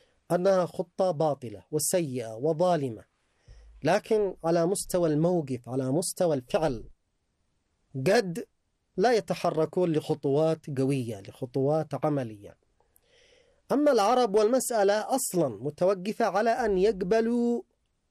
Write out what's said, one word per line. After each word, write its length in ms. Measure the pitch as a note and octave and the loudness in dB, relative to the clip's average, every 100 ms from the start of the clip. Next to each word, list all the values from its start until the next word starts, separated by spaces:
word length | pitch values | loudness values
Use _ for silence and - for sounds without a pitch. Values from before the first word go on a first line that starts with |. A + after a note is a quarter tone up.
| _ _ - | _ _ -4
أنها 360 | F3 F3+ F#3+ E3+ | 0 2 2 0
خطة 440 | - F#3 - F#3 | -4 -8 -2 -2
باطلة 540 | D3+ D#3 C3+ A#2 G2 - | 0 0 -2 -8 -14 -6
وسيئة 640 | D3+ - F#3 D#3+ B2+ A2+ | -4 -2 -2 -2 -6 -8
وظالمة، 680 | A2+ D3 D#3 F3+ E3+ C3+ G#2+ - _ _ _ - - - - | -4 -2 0 2 2 -2 -8 -16 _ _ _ -20 -20 -20 -6
لكن 520 | D3 G3 - A3 G3+ - | 0 0 2 0 0 -2
على 220 | D#3+ F3 E3+ | 0 2 2
مستوى 420 | G3 - F#3 E3 | -2 -2 0 0
الموقف، 600 | D3+ E3 F3+ C#3 B2+ A#2+ | 2 2 0 -2 -6 -6
على 220 | B2+ C3 | -4 -2
مستوى 440 | C#3 - - F3+ C#3+ | -2 -2 -2 0 0
الفعل، 480 | B2 G3 D#3 A#2 - - _ _ _ _ _ _ _ _ _ | -2 -2 0 -4 -10 -20 _ _ _ _ _ _ _ _ _
قد 500 | C3 C3 A3 F#3+ E3+ - _ _ _ _ - | -4 0 2 0 -6 -10 _ _ _ _ -2
لا 160 | G#3+ | 2
يتحركون 800 | A#3 F3 E3+ F3 D#3 D#3+ F#3 F3+ | 2 0 -2 -2 0 -2 0 0
لخطوات 880 | D3+ D3+ D#3 C#3+ C#3 D#3+ D#3+ - C3 | 0 -2 -4 0 2 2 0 -6 -2
قوية، 400 | C3+ C#3 A#2 G2+ | 0 0 -4 -8
لخطوات 840 | G2+ - B2+ C#3 C3+ D#3 D#3 C#3 | -14 -12 -8 -2 0 0 -2 -4
عملية. 520 | D#3 C#3+ B2 G#2 G2+ - _ _ _ _ _ _ _ _ _ _ - | -2 -2 -6 -12 -20 -20 _ _ _ _ _ _ _ _ _ _ -2
أما 200 | A#3+ D4 | 2 4
العرب 420 | B3 G3+ B3+ A#3+ | 4 4 4 4
والمسألة 800 | G3+ G#3+ B3+ - A#3 G3 G#3 G#3 | 4 4 2 0 2 4 2 0
أصلًا 340 | B3+ - F3 D3 | -2 -2 0 0
متوقفة 760 | G2+ C3 D3 F3+ G3+ F#3 G#3 | -2 -8 -2 0 0 -2 -2
على 260 | A3+ F3+ A3+ | 0 2 0
أن 280 | A3+ A#3 F#3+ | 0 0 2
يقبلوا 840 | G3 G3 F#3 A3 A3+ A#3+ A#3+ A#3+ - _ _ _ _ | 2 2 0 2 2 0 0 -2 -6 _ _ _ _